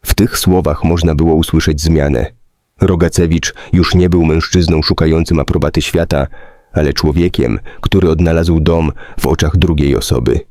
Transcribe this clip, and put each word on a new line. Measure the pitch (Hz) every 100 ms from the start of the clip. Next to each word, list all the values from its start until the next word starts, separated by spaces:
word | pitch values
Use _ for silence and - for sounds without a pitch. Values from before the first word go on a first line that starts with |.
W | -
tych | - 104 -
słowach | 90 90 78 73
można | 82 85 82
było | 78 82
usłyszeć | 80 80 82 80 73
zmianę. | 80 80 71 62 - _ _ _ _ _
Rogacewicz | 95 87 85 - 85 82 - - -
już | 90 87
nie | 92 90
był | 87
mężczyzną | 80 80 - 90 82 80
szukającym | 76 98 80 80 82 80
aprobaty | 69 80 76 78
świata, | - 87 80 73 67 - - - _
ale | - 73
człowiekiem, | 69 78 73 90 - 62 50 - -
który | - 98 87
odnalazł | 80 85 82 85 80
dom | 78 82 76 - - -
w | -
oczach | - 78 87
drugiej | 87 76 71 62
osoby. | - 62 62 - -